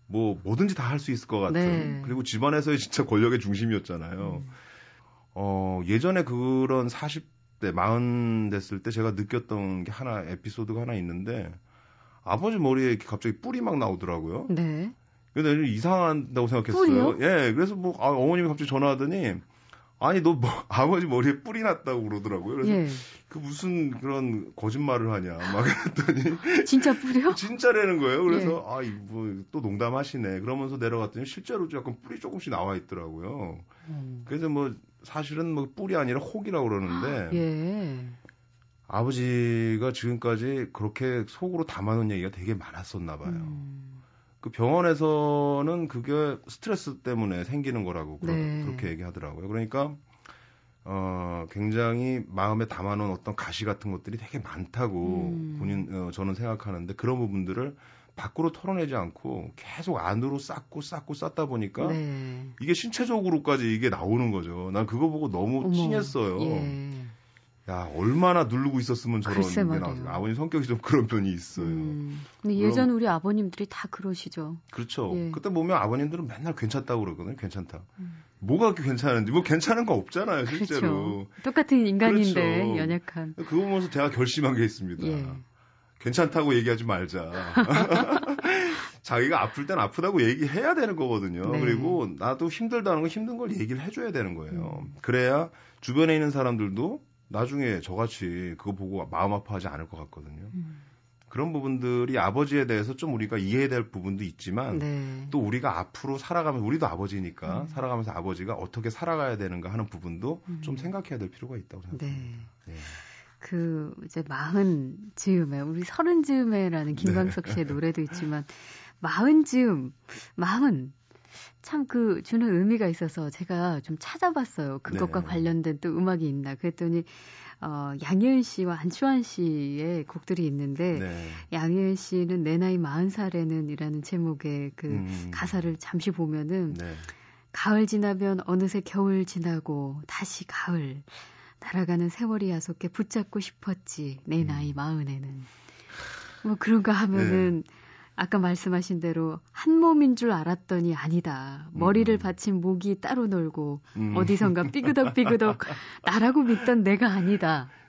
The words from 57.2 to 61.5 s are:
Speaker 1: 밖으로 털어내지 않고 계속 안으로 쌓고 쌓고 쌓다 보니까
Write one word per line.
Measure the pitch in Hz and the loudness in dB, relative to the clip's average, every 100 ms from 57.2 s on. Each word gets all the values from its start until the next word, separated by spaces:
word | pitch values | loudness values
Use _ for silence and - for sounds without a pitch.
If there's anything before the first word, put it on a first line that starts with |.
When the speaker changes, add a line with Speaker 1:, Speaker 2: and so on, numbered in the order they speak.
| 113 98 92 95 139 139 - - _ - | 0 -2 -2 -4 -4 -8 -20 -20 _ -12
Speaker 1:
밖으로 | 113 - 165 | -10 -2 -2
털어내지 | 160 185 190 156 123 | -2 -4 -2 -2 -2
않고 | 85 - 131 120 82 - | -4 -6 -8 -8 -8 -14
계속 | - - 170 127 | -16 -10 -4 -2
안으로 | 85 107 131 139 | 0 0 0 -4
쌓고 | 143 - - 151 | -6 -12 -12 -12
쌓고 | 147 160 - 147 | -10 -10 -10 -6
쌓다 | 156 160 | -6 -4
보니까 | 147 | -2